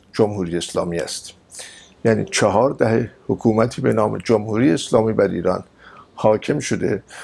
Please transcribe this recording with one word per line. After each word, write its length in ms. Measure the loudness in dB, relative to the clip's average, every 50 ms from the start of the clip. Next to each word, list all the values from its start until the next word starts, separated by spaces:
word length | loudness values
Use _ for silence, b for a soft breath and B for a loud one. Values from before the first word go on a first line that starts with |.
| B _ 0
جمهوری 440 | 2 2 2 2 -4 -6 -4 -4
اسلامی 420 | -6 -6 -4 -4 -4 -4 -2 -4 -4
است. 340 | -4 -6 -8 -12 -12 -16 -20 _ _ _ B B B B B B B B B B 0
یعنی 200 | 2 2 2 0
چهار 440 | -2 -2 0 2 4 4 4 2 2
دهه 420 | 2 0 0 2 2 0 0 -4 -10 _ _
حکومتی 540 | -4 -2 0 2 2 4 4 2 0 0 -2
به 120 | -2 0 2
نام 240 | 2 0 0 -2
جمهوری 540 | -4 0 2 2 2 0 0 -2 0 2 2
اسلامی 420 | 2 0 -2 0 2 2 2 2 2
بر 140 | 2 0
ایران 360 | 0 0 -2 -2 -2 -2 -2 -6 _ B B B B B B B B -6
حاکم 440 | 0 2 2 2 2 0 -4 -4 -4
شده. 440 | -2 -4 -4 -2 -2 -2 -2 -4 -6 B B B